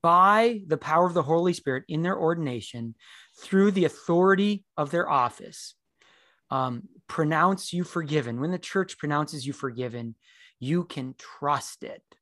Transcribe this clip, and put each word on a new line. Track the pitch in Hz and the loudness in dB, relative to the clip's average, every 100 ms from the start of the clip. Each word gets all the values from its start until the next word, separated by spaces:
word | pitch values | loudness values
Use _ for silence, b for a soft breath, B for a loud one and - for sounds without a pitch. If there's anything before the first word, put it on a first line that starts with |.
by | 170 175 190 214 233 226 196 | 4 6 6 6 4 0 -4
the | 156 | -4
power | 143 160 180 | 0 2 2
of | |
the | 170 | 2
Holy | 139 165 180 | 2 2 2
Spirit | 175 - 131 - | 0 -4 -4 -4
in | 151 | -4
their | 170 - | -2 0
ordination, | 160 170 147 120 104 120 117 113 B B B _ | 0 0 -4 -6 -10 -10 -10 -12 B B B _
through | - 190 202 | 0 4 4
the | 196 165 | 4 2
authority | - - 170 185 190 202 208 _ - | 0 0 4 6 6 2 0 _ -6
of | 147 | -2
their | 170 - | -2 0
office, | 143 123 - - - - _ _ _ b b b b _ | 0 0 -4 -18 -16 -18 _ _ _ b b b b _
um, | 135 127 120 - - _ | -4 -2 -4 -12 -20 _
pronounce | - 151 156 175 190 - | -2 0 4 2 2 -4
you | 175 175 | -6 -4
forgiven. | 175 151 151 120 117 | -4 -2 -2 -2 -4
When | 151 | -4
the | 180 | -6
church | - 190 185 - | -4 -4 -4 -6
pronounces | 147 143 147 151 131 | -4 -2 -2 -6 -10
you | |
forgiven, | 139 135 120 123 120 117 113 b b b b | -8 -8 -6 -8 -6 -10 -12 b b b b
you | 123 170 | -2 -2
can | 170 - 131 127 | -2 -8 -10 -12
trust | - - 143 139 - - | -20 -6 -2 -2 -4 -14
it. | - - _ _ | -14 -16 _ _